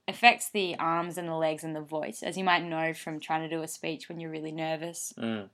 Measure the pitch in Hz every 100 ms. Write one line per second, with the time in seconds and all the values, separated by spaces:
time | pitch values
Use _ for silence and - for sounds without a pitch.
0 | - 196 233 - - 214 185 - 165 170
1 | 175 170 170 160 160 156 160 156 151 156
2 | - - - 175 185 175 170 160 160 160
3 | - 156 - 160 160 160 160 - 165 151
4 | - 170 165 156 156 156 160 160 170 165
5 | - - 113 110 98